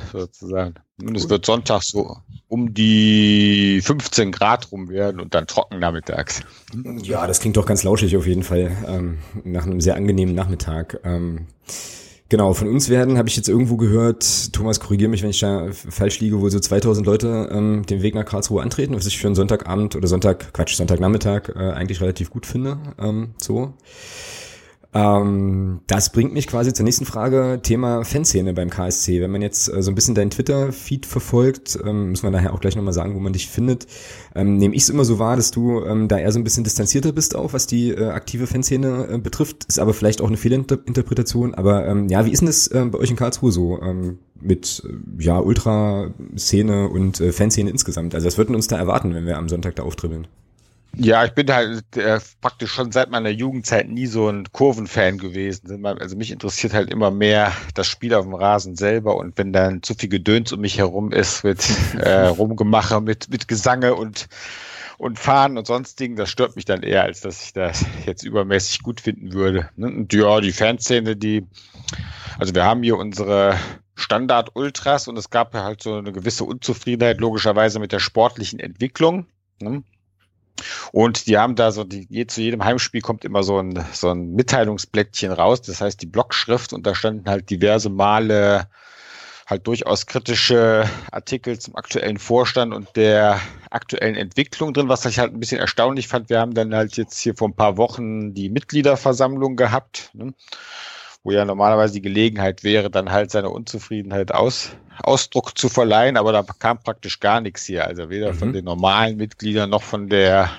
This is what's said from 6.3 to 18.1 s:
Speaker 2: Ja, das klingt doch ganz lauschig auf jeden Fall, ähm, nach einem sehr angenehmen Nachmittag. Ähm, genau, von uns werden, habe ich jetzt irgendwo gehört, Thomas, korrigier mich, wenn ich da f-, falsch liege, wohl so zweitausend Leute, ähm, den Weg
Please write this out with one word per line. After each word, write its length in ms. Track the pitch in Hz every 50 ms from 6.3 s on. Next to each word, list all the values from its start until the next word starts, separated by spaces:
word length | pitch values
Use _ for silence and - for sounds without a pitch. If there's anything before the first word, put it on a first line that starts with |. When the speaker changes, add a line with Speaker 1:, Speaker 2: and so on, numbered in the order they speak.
| - - - - - - _ - 107 117 127 123 120 117
Speaker 2:
Ja, 240 | 98 92 92 85 85
das 140 | 92 92 -
klingt 180 | - 110 98
doch 80 | 107 90
ganz 180 | - 104 95 -
lauschig 320 | 95 104 101 101 87 90
auf 100 | 92 76
jeden 160 | 90 90 92 87
Fall, 280 | 85 90 90 90 87 90 101 113
ähm, 300 | - 95 92 90 87 82 78 78 - - 104 -
nach 220 | 92 87 87 80
einem 160 | 95 92 90
sehr 140 | 80 92 -
angenehmen 400 | - 101 104 98 95 92 90 87
Nachmittag. 640 | 92 92 92 92 85 - 87 78 80 85 - - - -
Ähm, 440 | 87 87 87 87 87 82 80 82 - _ _ _ - - - - - - - - - - _ _ -
genau, 240 | 117 107 101 95 92
von 140 | 90 101
uns 220 | 104 120 139 - -
werden, 280 | 123 127 127 131 131
habe 120 | 120 113 117
ich 80 | -
jetzt 120 | 117 104 -
irgendwo 280 | 98 120 131 117 120
gehört, 760 | 110 117 107 104 113 113 117 113 - - - - - - - -
Thomas, 260 | - 107 110 107 -
korrigier 300 | - - 104 98 104 113
mich, 140 | 113 95 107
wenn 60 | 104
ich 80 | 98 -
da 280 | 107 101 98 95 82
f-, 200 | 90 101 - - -
falsch 300 | - - 101 104 - -
liege, 200 | 110 107 107 101
wohl 120 | 98 101
so 80 | 95 101
zweitausend 480 | - - 98 101 110 117 107 104 101
Leute, 420 | 101 101 110 117 117 113 110 107 -
ähm, 340 | - 104 104 107 107 104 98
den 160 | - 101 95 92
Weg 100 | 107